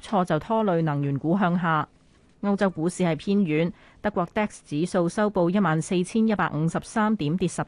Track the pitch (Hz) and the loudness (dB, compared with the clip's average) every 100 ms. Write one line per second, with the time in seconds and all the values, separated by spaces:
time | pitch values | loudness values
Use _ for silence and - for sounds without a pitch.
0 | - 202 180 156 - 226 208 170 160 143 | -2 0 2 0 0 0 2 2 0 0
1 | 143 139 151 190 185 175 170 156 - _ | 0 -2 0 2 2 2 0 0 -2 _
2 | _ _ _ _ 202 196 196 170 160 - | _ _ _ _ -2 0 0 0 -2 0
3 | 180 151 202 202 185 151 170 - - - | 0 0 0 0 2 2 0 -4 -18 -8
4 | 208 202 170 - 208 - - 147 170 190 | -4 -2 -2 -2 -4 -6 -8 -4 0 0
5 | 170 - 208 196 175 196 180 160 - 180 | 0 0 0 2 2 2 2 0 0 -2
6 | 180 226 220 196 165 147 160 165 - 226 | 0 0 2 2 0 0 -2 -2 -4 -2
7 | 214 220 147 180 175 - | 0 0 0 0 -2 -4